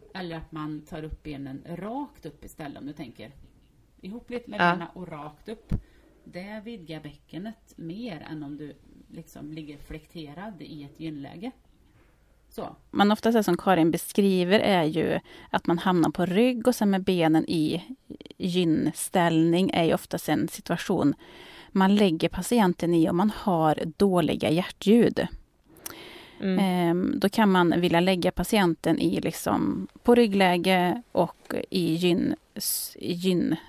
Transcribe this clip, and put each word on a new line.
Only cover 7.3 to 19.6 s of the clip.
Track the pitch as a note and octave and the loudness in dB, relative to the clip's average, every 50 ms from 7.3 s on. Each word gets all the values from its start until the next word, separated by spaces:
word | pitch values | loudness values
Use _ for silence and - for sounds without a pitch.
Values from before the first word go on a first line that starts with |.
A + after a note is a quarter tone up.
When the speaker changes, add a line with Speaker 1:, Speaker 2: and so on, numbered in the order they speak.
| - D#3+ G3 A3+ G#3+ _ _ _ - | -16 -14 -12 -14 -14 _ _ _ -20
Speaker 1:
mer | - E3 D#3+ E3+ G#3+ A#3+ A#3 E3+ D3 - - | -16 -14 -12 -12 -12 -12 -12 -12 -14 -14 -14
än | D#3 D#3 D3 | -14 -12 -12
om | C#3 D3 | -12 -14
du | C#3 D3+ C#3+ - - _ _ - - - _ | -14 -14 -16 -18 -20 _ _ -20 -20 -20 _
liksom | - - D#3+ - - - C#3+ D3 D#3 | -20 -20 -20 -18 -18 -18 -16 -14 -14
ligger | E3 D#3 D3 D3 C#3 | -14 -14 -16 -16 -18
flekterad | - - D#3 D#3 - _ - F3 D3+ C#3+ C#3+ E3+ G3+ A3+ G3 D#3+ - | -16 -16 -16 -16 -16 _ -18 -16 -16 -16 -14 -14 -14 -14 -14 -16 -16
i | - D#3+ D3 C#3+ | -16 -16 -16 -16
ett | C#3 - - | -18 -16 -14
gynnläge. | D#3+ D#3+ D#3 C#3+ C#3 - - E3+ G3 C4 - _ _ _ _ _ _ _ _ _ _ _ _ _ _ _ _ _ _ _ | -12 -12 -10 -10 -12 -14 -14 -12 -12 -12 -14 _ _ _ _ _ _ _ _ _ _ _ _ _ _ _ _ _ _ _
Så. | - A#3 G3 - - - _ _ | -14 -12 -12 -12 -14 -18 _ _
Speaker 3:
Men | - - G3+ G3+ G#3+ | 0 2 4 4 4
ofta | - - A3+ A#3 | 2 2 2 2
så | A3+ | 2
här | G#3 | 2
som | - F3 | 2 0
Karin | F3 - G3 F#3 E3+ D#3+ E3+ | 0 2 2 4 4 4 4
beskriver | D#3 E3+ - - - - G3 G3 F#3+ F3+ F3+ F3 G3 A3 | 2 0 -4 -4 0 2 2 4 4 2 2 2 2 2
är | - - G3 F3 D#3+ | 4 4 2 2 2
ju | D#3 D#3+ E3 D#3+ - - - - - - - - - | 2 0 0 0 0 -2 -4 -6 -10 -18 -20 -8 -4
att | - - - | -4 -2 0
man | - E3+ F3 | 0 0 0
hamnar | - F#3+ F3+ F3 D#3+ D#3+ | 2 2 2 4 4 2
på | - - F3 | 2 0 -2
rygg | F3+ F3 G3+ A#3+ B3+ B3+ A3+ A3 C4+ | 0 2 2 2 2 2 0 0 0
och | B3 | 0
sen | - G#3+ G3+ | 2 2 2
med | G3 F#3+ F#3+ | 2 2 2
benen | - F#3 F3 E3 D#3+ D#3+ D#3 - - | 2 2 4 4 4 4 4 2 2
i | F3+ D#3+ D3+ D3+ - E3+ - - C4 - _ - - - - - - | 0 0 0 0 -2 -4 -6 -10 -16 -18 _ -18 -18 -18 -18 -20 -10
gynnställning | - - F#3 E3+ F#3 F3+ E3 D#3 - - - - - - - - F#3+ E3+ E3+ E3 D#3+ D#3+ E3+ E3 F3+ | -6 -4 -2 0 2 2 2 2 2 0 -2 -2 -4 -6 -2 0 2 2 4 4 4 4 4 4 4